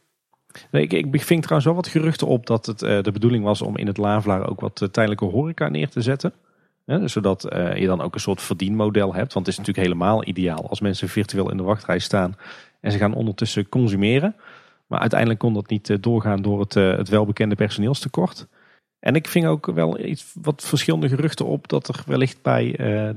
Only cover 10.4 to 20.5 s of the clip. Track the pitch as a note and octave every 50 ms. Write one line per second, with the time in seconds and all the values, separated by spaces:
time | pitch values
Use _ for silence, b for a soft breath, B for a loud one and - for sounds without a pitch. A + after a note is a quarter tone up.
10.4 | F#2 F2 D#2+ D#2 - - - - G#2 G2+ F#2 - - F2+ - A2 G2+ - - G2
11.4 | F#2+ - - G2 F#2 F#2 G#2 G2+ - - F2 F2+ - - - G2+ F#2 F2+ G2 B
12.4 | B B B B B B B B - G#2+ G2+ G2+ G#2+ G#2 A#2 - A2+ A2 G2 -
13.4 | A2+ A2+ - G#2+ G2+ - - C3 B2 A2 G2 G2 G2+ G#2 A#2+ C3+ D#3 G#3 G#3+ B
14.4 | B B B B B B B B B - - - - A#3 - - A#2 A2+ A2+ G#2
15.4 | - A#2+ A2 G#2 G2 - A2 G#2 - - G#2+ G2 G2 A#2 A#2 A2+ G2+ G#2+ G2+ G2
16.4 | G2 G#2 G2+ G2+ G2+ G2 - G#2+ F#2+ F#2+ F#2 - G2 F#2 G#2 G#2+ G#2+ G2+ G#2 -
17.4 | A2 G#2+ G#2 G2+ - G2+ - - G2+ A#2 C#3+ - - C3+ - - F3+ F#3 - -
18.4 | - b b b b b b b b _ _ _ - - C3 D#3+ D#3+ - - F3
19.4 | E3 D#3+ D#3 D3+ - - F3 D#3+ E3 E3 - - - - - - - - - -
20.4 | - D3+